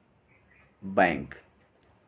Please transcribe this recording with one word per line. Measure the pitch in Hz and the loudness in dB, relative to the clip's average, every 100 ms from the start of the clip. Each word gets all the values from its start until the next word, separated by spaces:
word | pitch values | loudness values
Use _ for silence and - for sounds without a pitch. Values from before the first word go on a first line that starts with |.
| _ _ _ - _ - - _ | _ _ _ -20 _ -20 -20 _
बैंक। | 98 98 90 73 67 - - _ _ - - _ | -4 2 2 2 -8 -16 -20 _ _ -20 -20 _